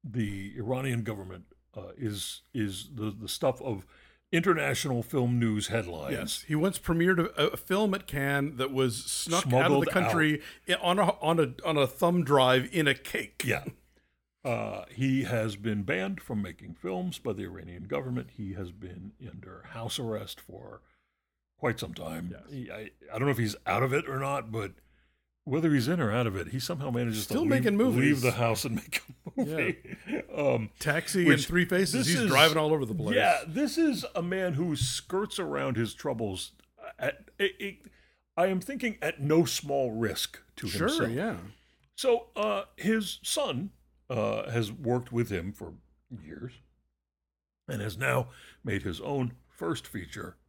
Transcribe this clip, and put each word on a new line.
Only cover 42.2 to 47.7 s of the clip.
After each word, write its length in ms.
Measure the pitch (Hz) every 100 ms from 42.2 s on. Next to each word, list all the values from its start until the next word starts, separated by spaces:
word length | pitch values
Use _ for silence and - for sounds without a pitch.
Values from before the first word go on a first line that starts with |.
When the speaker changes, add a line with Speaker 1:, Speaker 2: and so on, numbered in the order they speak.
| -
Speaker 1:
uh, 300 | - 214 202 - -
his 400 | 196 220 190 -
son, 480 | - - 262 127 196 _ _ _ _
uh, 440 | 120 107 107 98
has 200 | 117 107
worked 400 | 113 120 123 123
with 200 | 120 120
him 200 | 95 87
for 220 | - 85 - _ _ _ 107
years 280 | 78 73 127 - _ _ _ _ _ _ _ _ _ _
and 140 | -